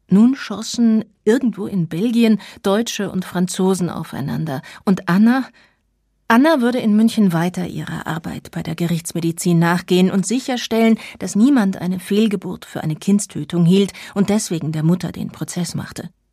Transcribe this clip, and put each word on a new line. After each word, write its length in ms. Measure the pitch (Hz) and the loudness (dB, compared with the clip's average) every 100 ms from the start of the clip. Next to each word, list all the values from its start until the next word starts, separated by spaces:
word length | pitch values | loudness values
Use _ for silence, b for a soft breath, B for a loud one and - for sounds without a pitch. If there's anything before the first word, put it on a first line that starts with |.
| _ | _
Nun 220 | 185 233 | 4 6
schossen 720 | 269 - 202 226 - 233 220 - _ | 4 -6 -10 -8 0 2 2 -2 _
irgendwo 420 | - 240 262 185 196 | 0 2 0 -4 -6
in 200 | 196 160 | -4 -4
Belgien 540 | 160 226 233 233 208 B B | -2 0 2 4 2 B B
Deutsche 500 | 202 196 233 - 202 | -2 0 -2 -4 -6
und 120 | 185 | -6
Franzosen 640 | 185 180 180 - 185 190 170 | -6 -4 -4 0 0 0 -2
aufeinander, 720 | - 165 - 147 147 156 135 B B | -6 -10 -8 -6 -6 -6 -6 B B
und 240 | - 190 - | -2 -2 2
Anna, 360 | 175 220 262 247 b b b _ _ _ _ _ | 4 6 4 -2 b b b _ _ _ _ _
Anna 340 | 226 294 320 | 4 4 4
würde 180 | 240 247 | 2 0
in 180 | 220 208 | 2 4
München 360 | 226 220 202 | 2 4 2
weiter 360 | 165 175 180 113 | 2 -2 -4 -8
ihrer 400 | - 151 160 - | -8 -10 -10 -8
Arbeit 420 | 160 - 151 - | -8 -8 -12 -12
bei 140 | - | -10
der 100 | 165 | -8
Gerichtsmedizin 840 | 160 170 170 - 170 170 165 185 170 | -4 -2 -2 -4 -4 -4 -2 2 4
nachgehen 500 | 170 180 - 180 185 | 4 2 2 2 4
und 160 | 190 180 | 2 -2
sicherstellen, 720 | 240 262 247 - 226 226 220 B B | -4 -4 -6 -2 2 4 2 B B
dass 160 | 190 196 | -6 2
niemand 400 | 240 277 196 190 | 4 4 2 -2
eine 240 | 175 185 | -4 -6
Fehlgeburt 640 | - 202 226 196 180 170 | -2 0 2 0 -6 -12
für 180 | - - | -12 -8
eine 140 | 156 151 | -6 -4
Kindstötung 680 | - 202 - - 147 175 | 2 0 0 -10 -6 2
hielt 280 | 170 190 202 B B | 4 4 2 B B
und 160 | - 196 | -2 0
deswegen 420 | 208 - 170 143 | 0 -2 -4 -4
der 100 | 156 | -2
Mutter 300 | 156 180 175 | 0 0 -2
den 180 | - - | -8 -12
Prozess 460 | - - - 170 - | -10 -10 -6 -6 -8
machte. 340 | - - 175 _ _ | -10 -14 -16 _ _